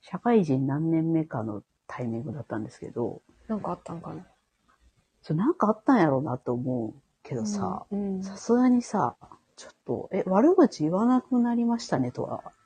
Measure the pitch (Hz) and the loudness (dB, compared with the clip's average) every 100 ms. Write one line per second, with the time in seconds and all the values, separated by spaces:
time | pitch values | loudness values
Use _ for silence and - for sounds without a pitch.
0 | - 180 240 233 165 135 135 143 165 165 | -10 -4 2 4 4 2 2 0 0 2
1 | 160 165 156 131 110 104 - _ _ - | 2 0 0 -4 -6 -8 -12 _ _ -8
2 | 120 113 120 147 120 113 110 - - - | -6 -6 -6 -10 -8 -8 -8 -10 -12 -4
3 | 117 - _ _ - 220 185 180 - 165 | -4 -6 _ _ -8 -6 -6 -10 -10 -12
4 | 160 160 185 _ _ _ _ _ _ _ | -12 -14 -16 _ _ _ _ _ _ _
5 | _ _ - 156 233 349 208 220 - 254 | _ _ -4 0 0 0 0 0 4 4
6 | 160 135 139 123 - 120 123 127 113 - | 6 2 -2 -4 -4 -4 -2 -4 -4 -10
7 | _ _ - 127 110 101 190 - - 202 | _ _ -10 -6 -4 -4 -4 -6 -6 -6
8 | 202 190 190 196 - 240 254 247 - 208 | -4 -6 -8 -12 0 4 6 4 2 -2
9 | 127 - - - _ - - _ - 120 | -2 -4 -20 -20 _ -20 -20 _ -6 -6
10 | - 190 - 185 285 370 294 - 151 185 | -4 -4 0 4 6 6 4 4 0 2
11 | 233 254 - 247 240 233 233 233 - 135 | 2 2 2 0 2 0 0 -2 -2 -2
12 | 123 - - 117 - _ | -2 -4 -6 -8 -10 _